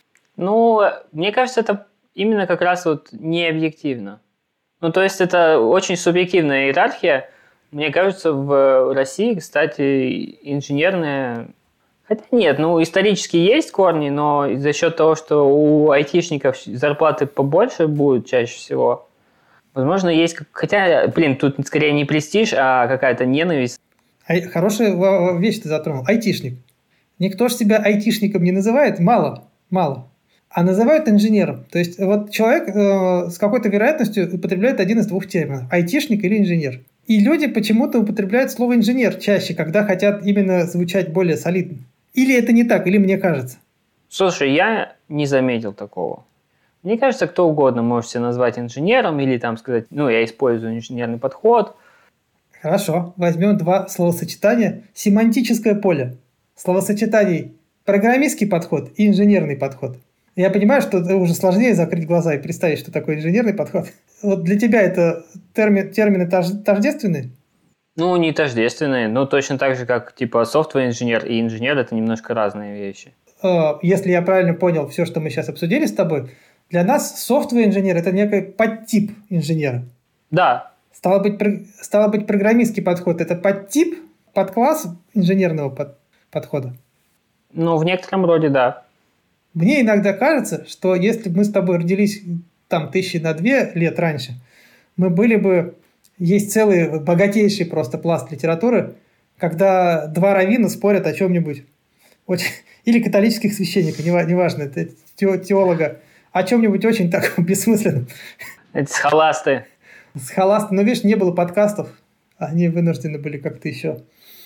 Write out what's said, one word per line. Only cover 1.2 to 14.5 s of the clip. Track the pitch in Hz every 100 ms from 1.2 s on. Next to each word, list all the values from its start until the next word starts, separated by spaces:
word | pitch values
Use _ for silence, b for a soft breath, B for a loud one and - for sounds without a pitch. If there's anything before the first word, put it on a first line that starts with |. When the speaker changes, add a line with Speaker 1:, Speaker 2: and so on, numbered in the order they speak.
| 190
Speaker 1:
кажется, | 208 247 233
это | 220 202 - _ _ -
именно | 208 214 185
как | 175
раз | 180 180 175
вот | 151 -
необъективно. | 113 160 170 170 160 160 156 147 120 98 104 _ _ _ _ _ _
Ну, | 165
то | 185
есть | 190 190
это | 180 180 165 156
очень | 113 185 196 175
субъективная | 175 175 180 185 151 135 139
иерархия. | 139 233 - 170 135 - b b b _
Мне | 147 151
кажется, | 156 190 190 165
в | 139 139 139 135 131 131
России, | 135 135 - 226
кстати, | 196 - 143 156 - 139 135 127 - - -
инженерная... | 143 143 135 143 170 190 151 139 127 117 - _ _ _ _ _ -
Хотя | 220 -
нет, | 240 170 135
ну, | 160 165
исторически | 160 190 202 190 - 170
есть | 175 294 311
корни, | - 185 160 147
но | 143 147 143 139